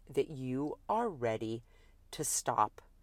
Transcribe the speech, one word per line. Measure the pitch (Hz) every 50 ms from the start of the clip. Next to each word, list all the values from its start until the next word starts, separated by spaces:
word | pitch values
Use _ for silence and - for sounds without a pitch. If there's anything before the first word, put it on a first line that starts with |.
| - -
that | 135 139 - -
you | 160 131 131 127 127 135 147 151 - - - -
are | 202 226 240 226
ready | 170 127 120 113 110 110 113 110 113 113 - - - - - - - - - -
to | - - 151
stop | - - - - 135 120 - 107 110 - - - - - -